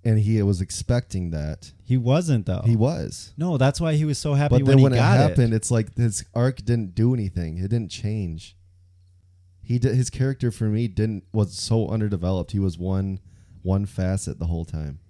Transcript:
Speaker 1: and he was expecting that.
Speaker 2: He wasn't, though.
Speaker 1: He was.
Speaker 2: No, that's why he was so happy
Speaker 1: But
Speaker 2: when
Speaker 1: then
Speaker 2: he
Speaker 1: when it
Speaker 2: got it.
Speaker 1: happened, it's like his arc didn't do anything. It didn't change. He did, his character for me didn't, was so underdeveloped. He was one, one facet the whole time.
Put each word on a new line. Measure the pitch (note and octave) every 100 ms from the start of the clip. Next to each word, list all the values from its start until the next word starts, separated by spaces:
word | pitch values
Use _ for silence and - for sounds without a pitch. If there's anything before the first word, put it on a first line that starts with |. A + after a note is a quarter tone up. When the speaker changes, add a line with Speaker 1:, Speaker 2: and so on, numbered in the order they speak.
| A#2+
Speaker 1:
and | A2
he | G#2 A2
was | G2 F#2
expecting | F#2+ - - A#2+ - F#2+ F2
that. | D#2+ D2+ D2+ - - -
Speaker 2:
He | B2+
wasn't, | A#2 D3 E3+ B2 F2+
though. | - A#2
Speaker 1:
He | A#2
was. | A#2+ E3+ A#1+ - - -
Speaker 2:
No, | F3 D3+
that's | C3 -
why | E3
he | D3+
was | D3+ C#3+
so | D3+
happy | C#3 D3 B2
Speaker 1:
But |
Speaker 2:
when | C3+
Speaker 1:
then | C3+
Speaker 2:
he |
Speaker 1:
when | C3+
it | A#2+
Speaker 2:
got | A2+ A#2+
it. | D3
Speaker 1:
happened, | - A#2
it's | A2+ -
like | A#2 G#2+ -
his | A#2+ G2+ -
arc | A#2 B2 C3
didn't | G#2 A#2+ G2+
do | F2 A#2
anything. | B2+ G2 F2+ E2 E2
It | F#2+
didn't | A#2 G2+
change. | - G#2 A2 F2+ D#2+ - _ _ _ _ _ _ _ _ _ _ _
He | - A#2+
did, | B2+ B2
his | B2
character | - C3 C3+ A#2+
for | - A2
me | G#2+ A#2
didn't, | F#2 A2 G#2 _
was | G#2+ G2+
so | - - A2+ F#2
underdeveloped. | A2 G#2+ G2 F2+ F#2+ -
He | G2+
was | F#2+ E2
one, | F2+ F#2+ G2 F#2+ - - - -
one | F2+ G2 G2+
facet | - F#2 F#2+ - -
the | E2+
whole | E2+ E2
time. | D#2+ D2+ C#2 _